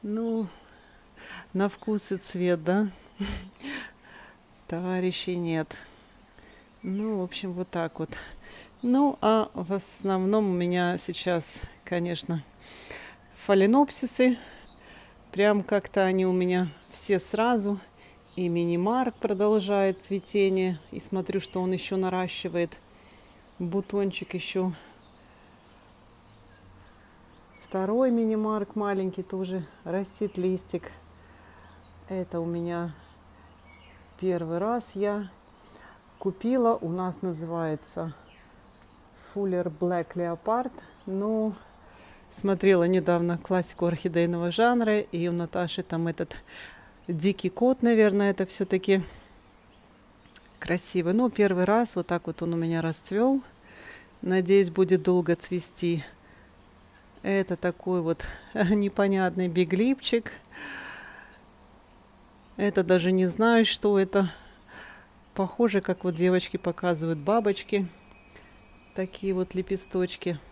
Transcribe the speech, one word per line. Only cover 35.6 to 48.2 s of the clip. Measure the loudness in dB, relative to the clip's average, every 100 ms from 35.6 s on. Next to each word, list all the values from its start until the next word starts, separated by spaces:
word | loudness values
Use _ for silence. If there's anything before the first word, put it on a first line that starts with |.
| -20 -20 -20 -20 -20 -6
купила. | -6 -4 0 2 4 2
У | -2
нас | -2 -4 -4
называется | -6 -4 -6 -4 -2 -4 -6 -8 -8 -10 -20 -20 -20 -20 -20 -20 -20 -20 -20 -20 -12
Fuller | -4 -2 0 -2
Black | -2 -2 -2 -2
Leopard. | -4 -4 -4 -2 -2 -2 -8 -20 -18 -8
Ну, | -4 -2 0 -2 -4 -16 -20 -20 -20 -20 -20 -18
смотрела | -4 -2 2 4 6 6
недавно | 2 2 2 2 -2
классику | 0 -2 -2 -2 0
орхидейного | 0 -2 2 2 0 -2
жанра. | 2 4 4 2 2
И | 0 -4 -2
у |
Наташи | -2 -4 -4 -4 -4
там | -4 -2 -2
этот | -2 -6 -8 -16 -18 -18 -20 -20 -20 -6
дикий | 0 0 0 -4
кот, | 2 2 4
наверное, | 4 6 6 6